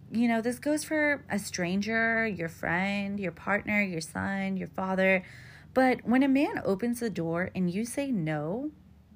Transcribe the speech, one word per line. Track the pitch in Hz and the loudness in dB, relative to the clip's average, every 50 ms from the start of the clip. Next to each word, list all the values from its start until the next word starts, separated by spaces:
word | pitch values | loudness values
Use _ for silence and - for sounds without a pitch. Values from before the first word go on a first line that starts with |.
| - - | -14 -6
you | - 220 240 240 | 0 2 2 4
know, | 233 226 | 2 2
this | 214 247 247 240 | 2 0 -2 -2
goes | - 294 302 302 - | 0 0 0 0 0
for | - 320 311 302 294 294 277 - - | -2 0 2 2 2 2 0 -2 -4
a | - 202 | -4 -4
stranger, | 208 - - - 180 170 185 196 202 214 226 226 226 226 226 226 226 220 | -4 -4 -4 -4 -2 0 0 0 0 0 0 0 2 2 2 0 0 -2
your | 214 170 165 165 | -2 -4 -6 -6
friend, | 165 - - - 165 175 190 196 202 202 202 196 202 202 | -6 -6 -4 -2 0 0 0 0 -2 -2 -4 -4 -4 -4
your | 196 170 | -4 -4
partner, | 165 - - - 196 208 208 - 208 208 | -6 -6 -2 -2 0 0 0 0 0 0
your | 208 190 180 160 | 0 0 -2 -4
son, | 160 - - 190 190 196 196 196 190 196 196 185 | -6 -6 -6 -4 -4 -2 -2 -2 -2 -2 -2 -4
your | 180 165 | -4 -6
father. | - - 190 185 190 185 190 190 190 185 185 - - - - - - - - - - | -4 -4 -2 0 2 2 4 4 4 4 0 -4 -12 -20 -20 -20 -20 -20 -20 -2 2
But | 247 262 254 247 - - | 4 4 4 4 2 2
when | - 233 262 277 | 2 4 4 6
a | 277 | 6
man | 262 269 294 381 453 - - | 6 4 4 2 0 0 0
opens | - 196 190 - 240 240 240 | 0 0 0 0 -2 -2 -2
the | 240 226 | -4 -4
door | 175 175 165 165 165 170 185 - - | -2 -2 -2 -2 0 -2 -2 -2 0
and | 190 185 175 | 0 0 2
you | 170 202 226 | 2 0 -2
say | 240 - - 285 277 | -2 -4 -4 -2 0
no, | 262 196 160 156 156 151 147 156 185 240 285 311 - - - - - - - - - | 0 0 0 0 0 -2 -2 -2 -4 -4 -4 -6 -10 -12 -18 -20 -20 -20 -20 -20 -20